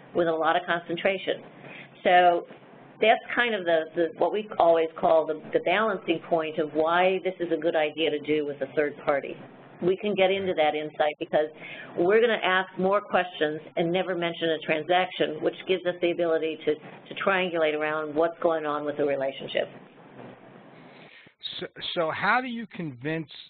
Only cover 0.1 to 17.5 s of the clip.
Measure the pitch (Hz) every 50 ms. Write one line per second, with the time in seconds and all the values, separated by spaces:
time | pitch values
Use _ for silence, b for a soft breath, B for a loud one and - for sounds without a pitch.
0.1 | - - 175 165 160 160 160 156 165 175 175 - 170 170 170 - 165 170 - 190
1.1 | 196 190 - - - - - - - - B B B B B B B - - 202
2.1 | 180 180 180 175 175 170 - - - - - - - - - - - - 208 214
3.1 | 240 233 - - - - 240 240 220 202 180 170 170 165 160 160 - 175 170 165
4.1 | - - - 175 - 214 214 208 - - 165 165 170 165 165 160 - - - 175
5.1 | 165 160 151 151 156 156 - - - 160 160 170 175 202 220 220 196 185 - -
6.1 | 170 160 - - 175 160 160 156 156 175 156 147 147 156 156 160 170 175 185 185
7.1 | 190 185 - 185 185 - 170 165 165 156 156 170 156 160 156 151 147 151 160 151
8.1 | 143 147 147 147 151 151 147 143 139 139 135 135 - 156 147 147 131 - - -
9.1 | 147 139 - - - - - - - - - - - - 175 180 190 - - 208
10.1 | 202 190 190 185 196 196 196 185 180 160 151 151 151 151 151 151 147 - 156 151
11.1 | 151 - 160 - - 156 156 151 - B B B B B B B B B 175 180
12.1 | 208 226 226 240 220 - - 180 185 185 185 185 - - 185 190 196 208 202 -
13.1 | - 185 180 180 - - 156 151 151 156 - - - - 175 165 170 185 180 170
14.1 | 190 175 170 170 165 170 175 165 160 151 - - 156 156 151 156 180 180 185 180
15.1 | - - 160 147 156 160 170 175 170 - - - 190 180 175 180 175 175 175 175
16.1 | 170 170 175 170 160 160 151 160 156 147 - 160 151 - - - - - - -
17.1 | - - - 202 196 185 185 185